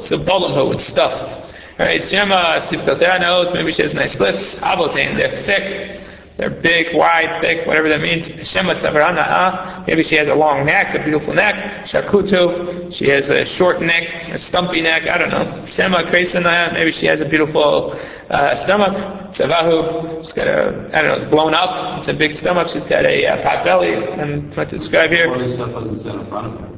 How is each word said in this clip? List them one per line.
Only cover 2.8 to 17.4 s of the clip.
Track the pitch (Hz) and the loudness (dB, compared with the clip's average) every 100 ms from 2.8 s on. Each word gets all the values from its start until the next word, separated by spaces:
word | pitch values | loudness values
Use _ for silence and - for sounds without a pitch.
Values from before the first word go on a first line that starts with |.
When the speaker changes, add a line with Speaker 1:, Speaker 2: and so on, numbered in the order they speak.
| 151 139 170 185 | 0 2 4 4
Speaker 1:
Naot, | 175 180 175 | 2 2 2
maybe | 175 160 | 0 -2
she | 160 | 0
has | 156 | -2
nice | 151 135 - | 0 -4 0
lips. | 196 - - - | 0 0 -6 -6
Avotain, | - 185 151 139 139 143 | 0 2 2 0 -2 0
they're | 139 - | -2 -2
thick. | - 196 147 - - - - - - - | -2 -2 -2 -8 -10 -14 -16 -20 -20 -6
They're | - | -6
big, | 143 165 170 165 | -2 2 2 2
wide, | 160 165 165 160 160 | 2 4 4 2 -2
thick, | 165 165 165 | -2 0 0
whatever | 151 156 | 2 2
that | 151 | 2
means. | 165 170 - 160 151 | 0 -2 -4 -12 -6
Shema | 190 180 | -2 0
Tzavarana, | 156 165 151 156 165 147 - 185 185 - - - | 0 0 2 2 2 2 2 2 0 -8 -8 -2
maybe | 160 | 0
she | 156 156 | 2 2
has | 151 | 4
a | |
long | 143 156 139 143 | 4 4 2 2
neck, | 190 185 | 2 0
a | - | -2
beautiful | 151 151 - | 0 -2 0
neck. | 156 208 196 - - - | 0 0 0 -6 -10 -4
Shakutu, | - - 196 185 190 175 175 175 175 175 | -2 2 2 4 4 4 0 -6 -8 -10
she | - 139 | -2 2
has | 139 139 | 2 4
a | 135 131 | 0 0
short | - 180 - | 2 2 2
neck, | 165 170 165 - - | 0 0 -2 -10 -10
a | - | -10
stumpy | - 180 175 165 | -4 -2 0 0
neck, | 165 160 160 | 2 0 0
I | 175 | 0
don't | 156 | 0
know. | - - - - | 0 -4 -6 -10
Shema | - 185 180 | -2 0 2
Kreisana, | - 175 180 185 175 170 165 | 2 2 2 2 2 2 0
maybe | 170 165 | 2 0
she | 156 160 | 2 0
has | 156 | 2
a | |
beautiful, | 151 156 | 2 2